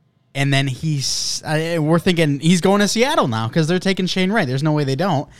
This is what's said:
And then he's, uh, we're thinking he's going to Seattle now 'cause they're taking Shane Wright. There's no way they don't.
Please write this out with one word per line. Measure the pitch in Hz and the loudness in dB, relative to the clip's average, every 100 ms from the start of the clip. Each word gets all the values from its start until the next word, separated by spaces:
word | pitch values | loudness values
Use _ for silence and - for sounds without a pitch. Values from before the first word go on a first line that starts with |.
| _ _ _ 139 | _ _ _ -4
And | 139 | 0
then | 139 139 | 0 0
he's, | 123 160 147 131 - - - | -4 -4 -2 -2 -4 -6 -6
uh, | - 156 165 170 | -4 -4 -2 -2
we're | 151 170 | 2 2
thinking | 196 170 156 139 | 2 2 2 2
he's | 160 180 | 2 4
going | 185 202 | 4 2
to | 202 | 2
Seattle | 220 254 330 175 | 2 0 2 0
now | 110 113 | 0 -2
'cause | 170 156 | 0 0
they're | 180 | 0
taking | 190 190 185 | 0 -2 -2
Shane | 196 185 | 0 0
Wright. | 220 139 | 0 -2
There's | 131 | -2
no | 156 | 0
way | 151 | 0
they | 139 131 | 0 -2
don't. | 190 143 - | 0 -2 -4